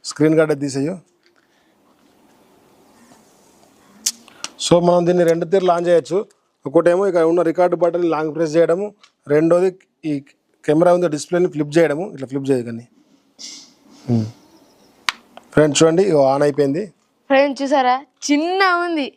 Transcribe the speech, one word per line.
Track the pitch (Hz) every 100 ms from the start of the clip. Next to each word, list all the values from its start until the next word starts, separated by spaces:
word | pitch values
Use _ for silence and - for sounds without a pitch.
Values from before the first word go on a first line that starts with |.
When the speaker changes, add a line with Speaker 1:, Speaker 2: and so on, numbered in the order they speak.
| -
Speaker 1:
స్క్రీన్ | - 151 160
గార్డ్ | 156
అయితే | 147 143
తీసేయు. | 135 143 185 _ _ _ _ _ _ _ _ _ _ _ _ _ _ _ _ _ _ _ _ _ _ _ _ _ _ _ _ _ - - - - - - - -
So | 175 175
మనం | 175 170
దీన్ని | 180 165
రెండు | 165 170
తీరు | 190 180
లాంచ్ | 170 175
చేయొచ్చు. | 170 - 180 214 _ _ _ 143
ఒకటేమో | 151 170 175 196
ఇక్కడ | 175 160
ఉన్న | 175 165
రికార్డు | 165 180 170
బటన్ | 170 170 175
లాంగ్ | 156 156 151
ప్రెస్ | 165 156
చేయడము, | 165 175 208 - _ _ -
రెండోది | 147 165 175 190 185 _ _ 160
ఈ | 143 139 _ _ _ -
కెమెరా | 151 175 180
ఉంది | 175
డిస్ప్లేని | 147 - 175 180
ఫ్లిప్ | 147 147 151
చేయడము. | 160 143 196
ఇట్లా | 139 127
ఫ్లిప్ | 139 135
చేయకండి. | 131 117 117 117 _ _ _ _ _ - - - _ _ - 135
Hmm. | 117 110 - _ _ _ _ _ _ - - _ - _
ఫ్రెండ్స్ | - 151 139
చూడండి, | 160 165 202
ఇగో | 151 135
ఆన్ | 139 147
అయిపోయింది. | 139 139 147 214 _ _ _ _
Speaker 2:
ఫ్రెండ్స్ | 269 285 254
చూసారా, | 277 285 254 254 285 _ -
చిన్న | 294 330 381 381 349 349
ఉంది. | 320 262